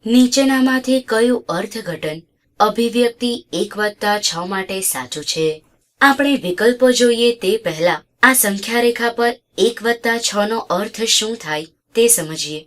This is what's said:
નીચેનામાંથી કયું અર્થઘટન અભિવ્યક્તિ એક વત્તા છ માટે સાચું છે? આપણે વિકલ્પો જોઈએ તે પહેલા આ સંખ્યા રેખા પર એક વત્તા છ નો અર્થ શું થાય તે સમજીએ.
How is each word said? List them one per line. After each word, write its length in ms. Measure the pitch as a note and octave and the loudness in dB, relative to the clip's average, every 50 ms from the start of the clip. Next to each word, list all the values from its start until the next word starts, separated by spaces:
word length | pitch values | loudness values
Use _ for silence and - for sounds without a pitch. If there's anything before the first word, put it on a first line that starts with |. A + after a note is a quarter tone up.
| _ | _
નીચેનામાંથી 960 | A3 A#3 B3 B3+ B3 - C4+ C#4 C4+ C4+ C4 B3+ C4 C4 C4 B3+ B3+ C4 C4 | 4 6 6 6 6 4 2 2 4 4 2 2 2 2 0 0 0 0 0
કયું 400 | B3+ - A3+ A3 A#3 A#3+ B3 A3 - - | 0 0 0 2 2 2 2 0 -2 -6
અર્થઘટન 720 | E3 F3 G3 G#3 - A3+ - E3+ E3 D3+ - D#3 D#3 E3 - _ _ _ _ _ _ _ | -6 -4 -6 -6 -8 -10 -8 -8 -8 -6 -6 -8 -8 -8 -14 _ _ _ _ _ _ _
અભિવ્યક્તિ 680 | G3+ G#3+ G#3 A3 A#3 A#3 G#3 A#3+ A#3+ A#3+ A#3 _ B3 A#3+ A#3+ - - _ | 0 0 2 0 -2 0 2 2 2 0 0 _ -4 -4 -4 -6 -8 _
એક 220 | - G#3+ G3+ G#3 - | -6 -6 -6 -6 -4
વત્તા 380 | G3+ G#3 G#3 G#3 _ G#3+ G#3 G#3 G#3 | -4 -4 -4 -4 _ -2 0 0 0
છ 260 | G#3 - E3 E3 F3 | -2 -4 -6 -6 -6
માટે 300 | F#3 G3 F#3+ F#3+ F#3+ F#3+ F#3+ | -6 -6 -6 -6 -6 -6 -6
સાચું 420 | F#3 - - C3+ B2+ B2 - D3+ D3 | -4 -4 -6 -6 -8 -10 -10 -10 -8
છે? 180 | - - D#3+ D#3+ D#3 D3+ D#3 _ _ _ _ _ _ _ _ | -6 -4 -2 -2 -2 -2 -4 _ _ _ _ _ _ _ _
આપણે 300 | C4 C#4 C4+ C4+ C#4+ C#4+ C#4 | 2 2 4 4 2 0 0
વિકલ્પો 520 | B3+ F#3 F3 F3+ - G#3 A#3+ B3 B3 B3+ B3+ | 0 -2 -6 -4 2 2 2 2 4 2 2
જોઈએ 340 | B3 A#3+ B3 A#3+ A#3 A3+ A#3 A#3+ A#3 | 4 4 4 2 4 4 2 2 2
તે 160 | - - F#3+ G#3+ A3 | 0 -2 -2 -2 -2
પહેલા 380 | - F3+ D#3 D3+ E3 F3 D#3+ D3+ _ _ _ _ | -2 -6 -4 0 0 0 0 -2 _ _ _ _
આ 100 | - B3+ C4 | 4 4 4
સંખ્યા 460 | B3+ - G3+ G3 G3 - A3+ A#3 A#3+ | 4 0 0 -2 -4 -6 -2 -2 2
રેખા 300 | A#3+ A#3+ A#3 - A#3+ A#3+ | 2 2 0 0 -2 -4
પર 240 | A#3 A#3 A#3 A#3+ A#3+ - _ _ _ - | 0 0 0 -2 -2 -4 _ _ _ 0
એક 240 | F#3+ A#3 A#3 - | 0 0 0 0
વત્તા 320 | G#3 A#3 A#3 A#3 - A#3 A#3 A#3 | -2 -2 -2 0 0 -2 -2 -2
છ 300 | A#3 - G3 G#3 G#3 G#3+ | -4 -4 -2 -2 -2 0
નો 120 | A3+ A3+ - - | -2 -4 -4 -4
અર્થ 320 | E3+ F3+ G#3 A3 - - A3+ | -4 -4 -4 -6 -6 -6 -2
શું 280 | G#3+ - - G#3+ A3 A#3 | 0 0 0 0 -2 -6
થાય 300 | A3+ - D#3 D3+ D3+ D#3+ D#3 _ _ _ _ | -8 -6 -6 -6 -6 -6 -10 _ _ _ _
તે 140 | _ A3 A#3 A#3 | _ 2 4 4
સમજીએ. 520 | A3+ F3+ D#3+ D#3 D#3+ D#3 D3+ D3 D3+ D3+ D#3 | 4 2 0 -6 -8 -8 -8 -8 -10 -12 -14